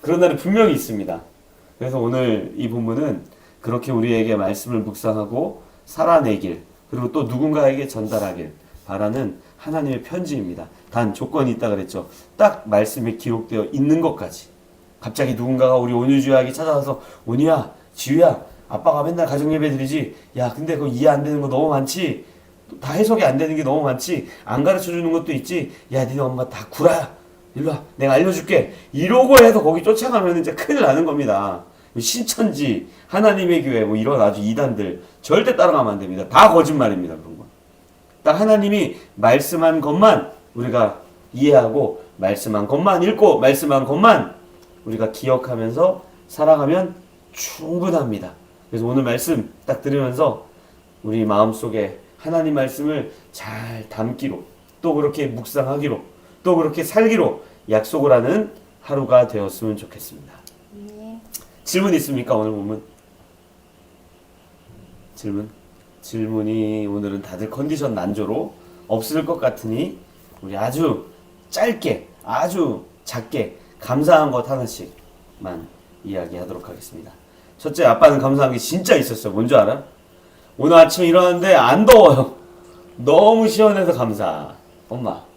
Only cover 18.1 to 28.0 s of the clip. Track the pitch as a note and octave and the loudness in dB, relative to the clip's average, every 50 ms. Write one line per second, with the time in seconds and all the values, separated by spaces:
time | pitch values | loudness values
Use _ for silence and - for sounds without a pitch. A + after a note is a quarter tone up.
18.1 | C#3+ D#3+ F3 D#3+ - - - - - - - - C3+ - - E3 D3+ D3 D3 E3 | 4 6 6 4 4 0 -10 -18 -20 -20 -16 -10 -10 -2 0 0 0 0 -2 -4
19.1 | E3+ E3+ E3 C3 C#3 C#3+ D3 D#3 D#3 D#3 D3+ D3+ C3+ C3+ C3+ C3+ D3+ D#3 B2+ - | -2 -2 -2 -2 -2 -4 -2 -2 -2 0 -2 -2 -2 -4 -4 -4 -4 -4 -6 -6
20.1 | - - - _ _ B2+ B2 A#2+ A#2+ B2+ D#3 D#3+ E3 C#3+ D3 C3+ A#2+ B2 C#3 F#3 | -10 -20 -20 _ _ -6 -6 -6 -6 -8 -6 -6 -4 -4 -4 -4 -2 2 4 4
21.1 | D3 C#3+ D3 D3+ D3 C#3+ C#3+ C3 B2+ C3+ D#3 D#3 D3 C#3 C3+ C3+ - F#3 F#3 D3+ | 4 4 0 -2 -2 -2 -2 -2 0 0 0 2 0 0 -2 -4 -4 -4 -4 -4
22.1 | - - - - - - _ _ _ _ _ - - - - C3+ C#3+ - G#3+ A3 | -4 -8 -12 -20 -20 -20 _ _ _ _ _ -20 -20 -14 -12 -6 -2 0 2 2
23.1 | A3+ G#3+ F#3+ C3+ B2+ C3+ D#3+ D#3 D#3 D3+ D3 C3 C#3 D#3 D3 C3+ B2 - - F3+ | 2 2 2 2 2 0 -2 -2 -4 -4 -2 -2 -2 -2 -2 -2 -4 -4 -4 -6
24.1 | F3+ - - - - - - G#2+ A2 C3 C#3+ F3 G3 F#3 F#3 E3+ E3+ E3+ E3+ E3 | -6 -6 -6 -12 -18 -20 -10 -6 -4 0 2 2 0 0 -2 -6 -6 -4 -2 -2
25.1 | E3 E3 E3 E3 D3 - - - F3 E3+ C3+ - - - - _ B2+ C3+ C3 A#2 | -2 -2 -2 -4 -6 -6 -6 -6 -6 -6 -6 -8 -12 -20 -16 _ -4 -4 -4 -2
26.1 | C3 C#3 C3+ B2+ B2+ B2+ C3 - - G#2+ G#2+ - - - D3 E3+ - E3 C#3+ - | -4 -4 -4 -4 -4 -6 -8 -8 -8 -16 -16 -16 -8 2 4 4 4 4 -2 -8
27.1 | - - - - - _ _ _ _ - D3 D#3+ D3 - - - - - | -14 -20 -20 -20 -20 _ _ _ _ -6 -6 -6 -6 -6 -12 -18 -8 -4